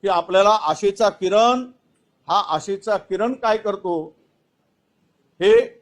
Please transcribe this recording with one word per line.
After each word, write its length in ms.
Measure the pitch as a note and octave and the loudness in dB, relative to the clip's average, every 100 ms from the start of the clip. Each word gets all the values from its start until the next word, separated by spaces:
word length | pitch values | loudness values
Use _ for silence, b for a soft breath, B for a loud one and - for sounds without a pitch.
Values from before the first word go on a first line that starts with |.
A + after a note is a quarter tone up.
की 60 | G3 | -2
आपल्याला 420 | F3+ E3+ F#3 G3+ | -4 0 2 4
आशेचा 600 | G#3+ D#3 D#3 G3+ G3 G#3+ | 2 0 -2 -2 0 -2
किरण, 600 | - F#3 G#3 A#3 B3+ B3+ _ _ _ _ _ - | 0 0 2 2 2 -4 _ _ _ _ _ -4
हा 280 | F#3 F#3+ D#3 | -2 -2 -6
आशेचा 420 | F3 G3 A3 G3+ | -6 -10 -4 -6
किरण 360 | - F#3 A3+ | -4 -4 -4
काय 240 | C4 A3+ A3 | -2 -2 -2
करतो 580 | A3 G3 F#3 E3+ D#3 _ _ _ _ _ _ _ _ _ _ _ _ _ | -4 -6 -6 -6 -8 _ _ _ _ _ _ _ _ _ _ _ _ _
हे 260 | F#3+ A3+ - _ | 4 4 2 _